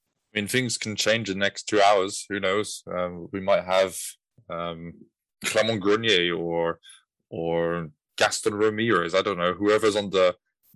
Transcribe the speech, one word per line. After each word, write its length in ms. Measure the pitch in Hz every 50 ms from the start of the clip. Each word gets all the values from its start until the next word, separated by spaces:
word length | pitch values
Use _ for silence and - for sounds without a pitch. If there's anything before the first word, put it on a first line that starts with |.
| _ _ _ _ _ _ -
I 40 | 107
mean, 100 | 104 95
things 300 | - 127 127 120 - -
can 180 | - 110 107
change 320 | 98 - 107 110 113 113 98
in 100 | 95 95
the 60 | 98
next 200 | 98 - - -
two 180 | - - 104 98
hours. 420 | 101 107 101 92 98 98 - - -
Who 100 | 101 101
knows? 420 | 98 95 95 104 104 - - - - 92
Um, 380 | 90 90 90 90 87 87 85 82
we 100 | - 98
might 240 | 95 98 98 90 90
have, 300 | 90 92 95 98 92 90 - - - - _ _ _ _ _ _ -
um, 460 | 85 85 85 85 85 82 85 85 82 - - _ _ _ _ _ _ _ -
Clement 380 | - - 110 110 107 95 - 92
Grenier 520 | 101 104 110 117 113 104 90 87 87 85
or, 460 | 85 85 85 85 85 85 85 85 - _ - - - _ _ _ _ _ _
or 600 | - 90 82 82 82 85 85 85 85 85 85 76 - _ _ _ _
Gaston 380 | - 107 104 - - - 113 104
Ramirez. 600 | 101 107 110 107 107 113 117 107 90 85 85 82
I 60 | 95
don't 180 | 98 107 98 87
know. 140 | 87 90 90
Whoever's 440 | 87 101 104 107 107 110 107 98
on 120 | 104 101 98
the 260 | 87 95 92 90 87 _ _ _ _ _ _ _ _